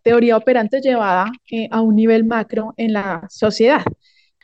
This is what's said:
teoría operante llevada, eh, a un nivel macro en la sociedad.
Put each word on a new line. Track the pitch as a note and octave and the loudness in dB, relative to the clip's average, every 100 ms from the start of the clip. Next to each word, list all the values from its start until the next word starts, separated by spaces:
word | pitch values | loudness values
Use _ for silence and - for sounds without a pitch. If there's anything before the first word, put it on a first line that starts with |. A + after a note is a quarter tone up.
teoría | A3+ A#3 A#3+ A3 | 2 2 4 2
operante | A#3+ B3 G#3+ C4+ | 2 0 0 -2
llevada, | C4+ B3 G3+ F3+ G3+ B3+ - | 0 0 0 0 -2 -6 -12
eh, | A3+ A3 | -10 -6
a | A3+ | -2
un | A3 | 2
nivel | G#3+ A3+ A3+ | 2 4 2
macro | A3+ A3+ G#3+ A3 A3 - | 2 -2 -4 -6 -8 -6
en | A3+ | -4
la | G#3 G3 E3+ F#3+ | -2 -4 -8 -10
sociedad. | - G#3+ G3+ A3+ D4 - - _ _ _ _ | -4 -4 2 2 2 -2 -10 _ _ _ _